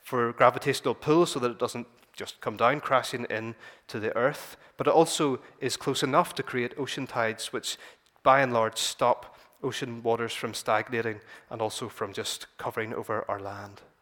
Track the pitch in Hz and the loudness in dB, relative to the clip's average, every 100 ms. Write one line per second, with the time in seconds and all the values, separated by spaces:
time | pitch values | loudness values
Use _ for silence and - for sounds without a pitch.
0 | - 127 117 120 127 127 143 127 135 117 | -2 0 0 6 6 6 -2 0 -2 -2
1 | - 156 170 147 123 120 123 120 117 _ | 4 4 4 2 -2 0 -4 -4 -12 _
2 | _ - - - - 104 117 147 - 131 | _ -14 -14 -8 -8 4 4 4 2 0
3 | 120 123 120 110 113 117 - - _ 117 | 0 -6 -4 -4 -6 -10 -16 -20 _ -4
4 | 107 - 127 151 - - - - 143 151 | -2 2 0 0 -12 -18 -20 -2 4 4
5 | 160 - 151 123 - - 131 - - 131 | 4 2 0 -2 -8 -8 -6 -4 -2 -2
6 | 143 147 175 - - 131 120 - 131 - | 2 2 0 -4 -6 -4 -4 -6 -8 -6
7 | 131 127 113 110 - 117 - - - - | -6 -2 -2 -2 -8 -6 -8 -10 -14 -20
8 | _ _ - 135 135 120 110 - - - | _ _ 6 6 6 2 2 0 -4 2
9 | 123 - - - - _ 135 117 127 117 | 2 2 -2 -20 -20 _ -6 -4 -8 -4
10 | 117 113 117 - 120 104 - 107 110 120 | 0 0 -2 -4 -6 -6 0 0 0 -2
11 | 113 104 - - _ 117 110 - 113 - | -2 -4 -12 -20 _ -4 -4 -4 -10 -6
12 | 107 98 107 - - _ 127 - 110 - | -8 -6 -6 -8 -10 _ -6 -4 -6 -6
13 | 113 110 - 101 98 101 101 101 - _ | -4 -4 -4 -6 -6 -10 -14 -18 -20 _